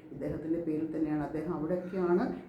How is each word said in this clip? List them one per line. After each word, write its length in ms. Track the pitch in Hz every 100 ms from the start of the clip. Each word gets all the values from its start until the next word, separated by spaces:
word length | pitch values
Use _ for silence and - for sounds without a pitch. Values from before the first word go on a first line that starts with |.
| -
ഇദ്ദേഹത്തിൻ്റെ 480 | 143 147 151 160 170
പേരിൽ 360 | 165 156 160 156
തന്നെയാണ്. 260 | 151 151
അദ്ദേഹം 320 | 143 156 160
അവിടെയൊക്കെയാണ് 720 | 151 160 180 - 190 175 180 254 -